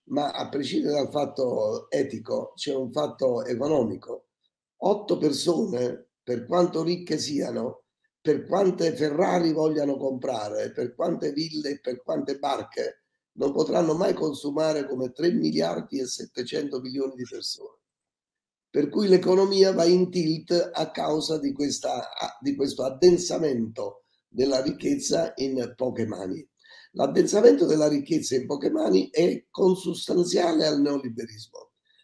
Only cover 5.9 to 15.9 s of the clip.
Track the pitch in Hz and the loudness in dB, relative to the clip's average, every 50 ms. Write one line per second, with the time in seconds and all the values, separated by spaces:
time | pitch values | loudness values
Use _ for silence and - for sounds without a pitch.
5.9 | - - - _ _ _ _ 123 123 117 - - 156 180 180 180 - 160 165 170 | -2 -6 -12 _ _ _ _ -6 -6 -6 -2 0 2 2 2 2 2 -2 -2 -2
6.9 | 180 175 175 - 160 131 123 139 147 135 113 107 113 117 113 131 - - _ _ | -2 -4 -4 -4 -4 -4 -4 -4 -4 -4 -4 -2 -4 -4 -4 -6 -8 -12 _ _
7.9 | _ _ _ _ _ _ _ 156 147 - - - 175 196 196 180 175 - 170 160 | _ _ _ _ _ _ _ 0 0 0 0 -2 0 2 4 2 2 2 0 0
8.9 | - - 151 151 143 165 196 185 180 180 170 160 151 156 156 156 151 151 143 143 | 0 0 -2 0 2 2 2 2 2 2 2 2 2 2 2 2 2 2 0 0
9.9 | 135 139 143 135 131 123 131 135 123 110 104 104 107 107 107 113 - 113 123 123 | -2 -2 -2 -4 -4 -4 -4 -4 -4 -4 -4 -4 -4 -4 -4 -4 -4 -6 -6 -6
10.9 | - - 160 175 165 - 151 147 139 151 165 160 156 151 147 143 143 - - - | -4 -4 -2 -2 -2 -2 -4 -4 -4 -4 -6 -4 -6 -6 -6 -6 -6 -6 -6 -6
11.9 | 123 127 - - 160 151 143 139 139 - - 143 135 - - - - 117 - - | -6 -6 -6 -4 -4 -2 -2 -4 -6 -4 -2 -2 -2 -2 -6 -8 -6 -6 -6 -6
12.9 | - _ _ _ _ _ _ _ _ - 135 143 139 151 156 151 - 180 170 156 | -8 _ _ _ _ _ _ _ _ -2 -2 0 2 0 0 2 2 2 2 2
13.9 | 151 165 190 190 - - 160 156 139 - - 143 143 156 160 156 151 147 139 139 | 2 2 2 0 2 0 -2 -4 -4 -4 -8 -6 -2 0 0 0 0 -2 -4 -4
14.9 | 135 127 127 123 - - 170 175 - - - - - 78 82 85 85 85 80 - | -4 -6 -6 -6 -4 0 0 2 2 2 0 0 0 0 0 0 -2 -4 -6 -6